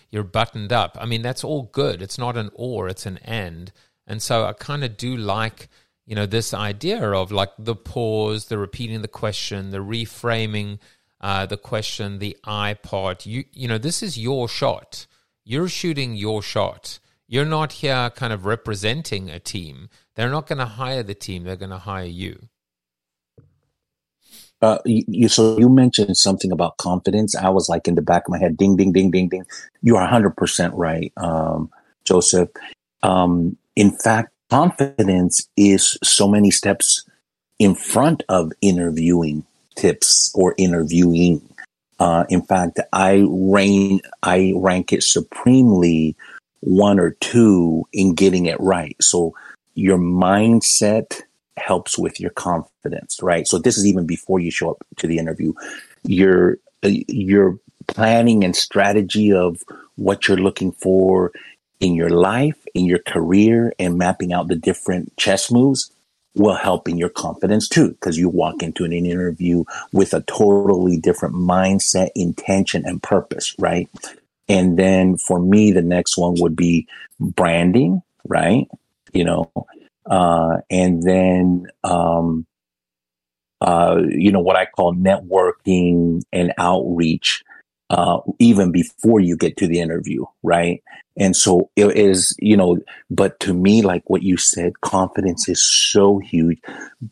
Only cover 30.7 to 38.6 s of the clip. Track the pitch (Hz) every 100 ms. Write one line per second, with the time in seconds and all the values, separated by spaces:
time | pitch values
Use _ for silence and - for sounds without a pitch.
30.7 | - 82 82 80 - 85 80 80 80 80
31.7 | _ _ _ - 92 - 92 87 - -
32.7 | - _ _ 95 92 90 87 85 - _
33.7 | - 101 - 113 110 113 _ - 131 175
34.7 | - 139 139 98 92 90 - - - 101
35.7 | 95 - - - - 101 104 101 - 101
36.7 | 98 - - - _ _ _ _ - 101
37.7 | 87 - 110 147 165 - 92 80 -